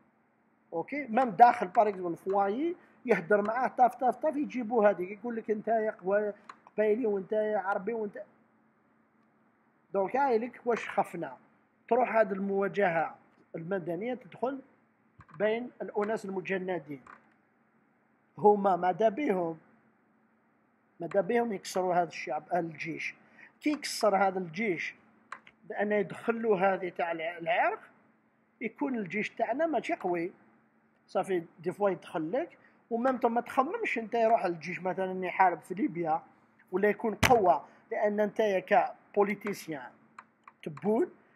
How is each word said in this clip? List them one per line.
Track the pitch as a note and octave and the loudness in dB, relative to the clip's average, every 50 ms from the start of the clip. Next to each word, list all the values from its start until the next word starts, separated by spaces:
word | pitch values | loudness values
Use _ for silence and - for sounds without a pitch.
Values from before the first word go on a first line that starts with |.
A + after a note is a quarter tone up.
| _ _ _ _ _ _ _ _ _ _ _ _ _ _ - | _ _ _ _ _ _ _ _ _ _ _ _ _ _ -8
اوكي؟ | E3 D#3+ - C4 D4 C4+ A#3 | -8 -8 -6 -8 -8 -6 -2
مام | A3 C4 C4 A#3 | 0 0 0 4
داخل | F3 D#3 A#3 A#3+ A3+ - G3+ | 6 8 8 8 8 4 0
بار | F3+ - A#3+ G#3+ G#3+ | 0 2 4 4 4
exemple | G3 F#3 F3+ F3 | 2 -2 -4 -6
الفوايي | E3 - - F#3+ G3 G3+ G3+ G3 G#3 C4 D#4+ E4+ F4+ - - - _ _ - | -6 -6 -4 -2 0 0 0 0 0 -2 -2 -4 -4 -8 -14 -20 _ _ 0
يهدر | - - F#3 E3 D#3+ G#3 G3+ | 0 0 2 2 2 2 4
معاه | G3+ G#3+ A3+ B3+ B3+ | 4 2 0 -2 -2
طاف | G#3+ - - B3 A3+ - | 0 4 4 4 4 4
طاف | - C4+ B3 A#3+ | 2 0 0 0
طاف | - - D#4 C4 | 0 0 -2 0
يجيبوا | D4 C#4 F#3+ A3+ B3+ A#3+ G#3+ A#3+ A3+ G#3 G#3 | -2 -4 -4 -6 -6 -4 0 4 6 6 6
هذيك، | F#3+ F3 F3+ F#3 | 6 2 -2 -8
يقول | G#3+ G3+ - B3 A#3 | -8 -8 -8 -8 -6
لك | A3+ - - | -4 -2 -2
انت | G#3+ G#3+ - | -4 -2 0
يا | G#3+ A#3 A3 G#3+ G#3+ | 0 0 0 0 -2
قوا-، | G#3 - F3 F#3+ G3+ G#3 G#3+ G#3 G#3 - - - - _ - | -4 -4 -2 0 2 2 0 -2 -4 -8 -14 -20 -20 _ -20
قبايلي | - _ G#3+ G#3+ G#3+ G#3 A#3+ C4 | -6 _ 2 4 4 4 2 2
وانت | G#3+ G3+ G3 F3+ - | 0 0 -2 -2 -2
يا | A3 G#3+ G#3+ G#3+ G#3+ | -2 0 0 0 0
عربي | G3 F3+ G3 G3+ G3 F#3 G#3+ A#3+ | -2 0 -2 -2 -2 -2 -4 -4
وانت. | A3+ G#3+ G#3 - - - - _ _ _ _ _ _ _ _ _ _ _ _ _ _ _ _ _ _ _ _ _ _ _ _ _ _ _ _ _ _ _ _ - | -4 -4 -6 -8 -12 -18 -18 _ _ _ _ _ _ _ _ _ _ _ _ _ _ _ _ _ _ _ _ _ _ _ _ _ _ _ _ _ _ _ _ -2
دونك | G3 F#3+ - - | -2 0 0 2
هاي | C4 C#4+ C4+ A#3 | 2 2 4 2
لك | A3 B3 B3 - - - | 2 0 -4 -10 -6 -2
واش | A#3+ A3+ G3+ - - | -2 -2 -2 -2 -2
خفنا. | - G3+ F#3 - - E3+ D#3 C3+ - - _ _ _ _ _ _ _ _ _ - | -2 -2 -2 -2 -4 -10 -10 -10 -12 -14 _ _ _ _ _ _ _ _ _ 0
تروح | A#3 B3+ B3 G3 G3+ | 2 2 2 4 4
هذه | A3+ A3 F#3+ | 2 2 2
المواجهة | G3+ F#3+ G3 G3 G3 G3 G3 F#3+ D#3 G3+ G3+ F3+ E3 E3 D3+ - - - _ _ _ _ _ _ - | 0 -4 -2 -2 0 0 0 0 0 2 2 2 2 0 -2 -2 -6 -12 _ _ _ _ _ _ -14
المدنية | E3 D#3+ F3 G3 F#3+ D3+ E3+ E3+ F3 A3 B3 B3+ | -10 -6 -6 -6 -4 -4 -6 -6 -6 -6 -6 -8
تدخل | - - E3+ - - A3+ C4 C#4+ C4 - _ _ _ _ _ _ _ _ _ _ - - - - D#3 | -8 -12 -16 -10 -6 -4 -4 -4 -6 -10 _ _ _ _ _ _ _ _ _ _ -20 -20 -14 -6 -2
بين | G3+ G#3+ A3 A#3 B3 A#3+ - - | 0 0 0 -2 -4 -8 -10 -12
الأناس | G3 F#3+ - G#3 G#3 G#3+ A3+ G#3 - | -10 -6 -4 -4 -2 -2 -2 -4 -6
المجندين. | F#3+ F#3+ F#3+ D#3+ D#3+ G3 F#3 F#3 F#3 F#3 D#3+ D3 D3 C#3+ B2+ - - - - _ _ _ _ _ _ _ _ _ _ _ _ _ _ _ _ _ _ _ _ _ _ _ | -6 -8 -6 -4 -4 -4 -4 -4 -4 -6 -6 -6 -10 -14 -14 -16 -20 -20 -20 _ _ _ _ _ _ _ _ _ _ _ _ _ _ _ _ _ _ _ _ _ _ _
هما | C#3 D#3+ G#3 G#3 G3+ G3 G3+ F3+ | 4 6 6 6 6 4 2 2
ماذا | F3 F3+ F#3 F3+ D#3+ A3 A3 | 2 2 0 2 2 2 0
بيهم؟ | G3+ B3+ D4 A3+ G3 F#3 E3+ E3 E3 D#3 - _ _ _ _ _ _ _ _ _ _ _ _ _ _ _ _ _ _ _ _ _ _ _ _ _ _ - | 0 0 -2 0 0 0 -2 -4 -6 -10 -14 _ _ _ _ _ _ _ _ _ _ _ _ _ _ _ _ _ _ _ _ _ _ _ _ _ _ -12
ماذا | E3+ D#3 F#3+ G3+ | -6 -2 0 0
بيهم | F3+ F#3 A#3+ A#3+ A#3 A#3 G3 | 2 2 2 0 0 0 -4
يكسروا | F3+ - - - F#3+ F3+ F#3 E3+ | -6 -8 -6 -4 -2 0 2 2
هذا | F3+ F3 | 2 2
الشعب، | D#3 - - - F#3 D3+ D#3 - - | 0 -2 -8 -8 -6 -6 -8 -4 -2
هذا | F3 F3+ | -2 -2
الجيش؟ | E3+ E3 D#3 C3+ D#3 E3 D3 C#3 - - - _ _ _ _ - - - _ _ | -2 -2 -6 -10 -8 -8 -8 -8 -8 -10 -10 _ _ _ _ -20 -20 -20 _ _
كي | - D4+ | -2 -2
يكسر | D4 D4 - - - - A3+ G#3 F#3+ | -2 -2 -4 -8 -2 0 2 4 4
هذا | F#3+ G3+ F#3+ F#3 F#3+ | 4 4 2 0 -2
الجيش | F#3 E3 D#3 F#3+ A#3 G#3 E3 - - - - - _ _ _ _ _ - - - - - _ _ - - | -6 -6 -6 -4 -2 -2 -2 -4 -6 -8 -10 -14 _ _ _ _ _ -20 -20 -18 -20 -20 _ _ -16 -10
بأن | - - G3+ G#3 | -6 -4 -2 0
يدخلوا | G#3 G#3 F#3+ - - - - A#3 A3+ A3+ A#3 A3+ G#3 F3 | 0 0 0 -2 -6 -8 -4 -4 -4 0 0 2 2 4
هذه | F#3+ G3 F#3+ F3+ F#3 F3 | 4 2 2 0 -4 -6
تاع | F3 - F3+ E3+ | -6 -4 -4 -4
الع-، | E3 D#3+ D#3+ E3+ F3 | -4 -4 -6 -6 -8
العرق، | E3 E3 D#3+ F3 G#3 C#4+ F4 G#4+ - - - _ _ _ _ _ _ _ _ _ _ _ _ _ - | -6 -4 0 0 2 2 0 0 -4 -10 -18 _ _ _ _ _ _ _ _ _ _ _ _ _ -8
يكون | B3 A3 - - C#4+ C4+ B3+ | -8 -8 -6 -4 -4 -4 -2
الجيش | A3+ G3 D#3+ F#3+ G#3+ F#3+ - | -4 -4 -4 -4 -4 -4 -4
تاعنا | - - A3 G3 A#3+ C#4+ E4 | -4 -4 -4 -2 -2 0 0
ماشي | E4 C#4 A3 - - E4+ | 0 0 -2 -2 -2 -4
قوي. | - - F3+ F3 E3+ E3+ G3 - - _ _ _ _ _ _ _ _ _ _ _ _ _ | -2 -2 -2 -2 -2 -4 -6 -8 -12 _ _ _ _ _ _ _ _ _ _ _ _ _
صافي | _ - G3 F3+ G3 F#3 F3 E3 - _ - | _ -2 -2 0 0 0 -2 -2 -4 _ -8
دي | E3 F3+ | -6 -6
فوا | E3 - G3+ G3 | -2 0 0 0
يدخل | F3+ - - - - E3+ D#3 D#3+ | 0 -2 -6 -8 -6 -6 -4 -2
لك، | G#3+ C#4+ F4 - - _ _ _ _ _ _ - | -2 -4 -4 -6 -10 _ _ _ _ _ _ -6
ومام | A#3 A3+ A#3+ C4+ B3+ B3 - | -4 0 0 0 2 2 2
ما | A#3 A3+ A#3+ | 2 2 0
تخممش | A#3 - - C4+ C4 D#4+ G#4+ A#4+ A4 - - | -4 -2 0 0 0 0 -2 -4 -4 -4 -4
انت | C4 A3+ G3+ A#3+ | -4 -4 -2 0
يروح | A#3 A3+ A3 A#3 - G3 | 2 4 4 4 4 2
الجيش | F3+ E3+ D#3+ D3 F3+ E3+ D3+ | 0 -4 -4 -8 -10 -8 -4
مثلًا | F3+ F#3 F3 F#3+ F#3+ F#3 F#3 F#3 F#3 | -4 -4 -2 -2 -4 -4 -4 -4 -4
يحارب | F3 - - F#3+ F3+ E3+ E3 | -2 2 4 4 4 4 0
في | - - F#3 | -6 -8 -4
ليبيا | F#3 D4+ A#3+ D#3 E3+ E3+ D#3 D#3 E3+ - - _ _ _ _ _ _ _ - | -2 -4 -2 -2 -2 -2 -2 -2 -2 -4 -8 _ _ _ _ _ _ _ -6
ولا | F#3 F#3 G3+ G#3 | -2 2 2 2
يكون | G3 - - A3 G3 | 2 2 -2 -4 -2
قوة، | - - - B3+ A#3 F#3+ F3 D#3 C#3+ - - - - _ - | 0 4 4 4 6 6 4 4 2 0 -8 -20 -20 _ -8
لأن | A3+ - A3 G#3 G#3 G#3 | -4 -2 0 0 0 0
انت | G#3+ G3+ - - | -2 -2 0 0
كبوليتيسيان | A3 G#3 F#3+ F3+ - - G#3 F3 D#3 - - - _ _ - G3+ G#3 G3 G#3 - - G#3 F#3+ - - D#3+ D#3 C3+ A2+ - - _ _ _ _ - - _ _ _ _ - - _ - | 0 0 0 0 0 2 4 4 4 2 -4 -12 _ _ 2 2 2 2 0 -4 -6 -8 -8 -8 -8 -10 -10 -10 -12 -14 -18 _ _ _ _ -20 -20 _ _ _ _ -20 -18 _ -12
تبون | E3+ D3 - F3 G#3 G#3+ B3 F4+ - - _ _ _ _ | -12 -10 -4 -2 0 2 2 0 -2 -6 _ _ _ _